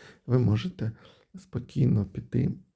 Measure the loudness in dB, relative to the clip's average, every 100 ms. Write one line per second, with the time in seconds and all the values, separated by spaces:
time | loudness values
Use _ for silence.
0 | -20 -14 0 2 4 2 -2 -6 -8 -8
1 | -16 -20 _ -20 -12 -10 -6 0 2 2
2 | 0 -6 -4 -2 0 -4 -12